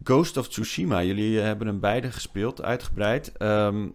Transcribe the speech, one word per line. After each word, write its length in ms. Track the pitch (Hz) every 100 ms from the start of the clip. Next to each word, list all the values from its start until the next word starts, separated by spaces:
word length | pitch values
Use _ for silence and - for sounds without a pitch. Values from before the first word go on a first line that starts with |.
Ghost 320 | - 131 165 -
of 120 | 123
Tsushima. 540 | - 110 - 175 98
Jullie, 360 | 90 98 107 110
eh, 60 |
hebben 220 | 107 104 110
hem 140 | 101
beide 300 | 101 113 127
gespeeld, 520 | - - 98 110 131
uitgebreid. 720 | - 123 - 92 104 127 147 -
Ehm, 520 | 107 107 104 104 104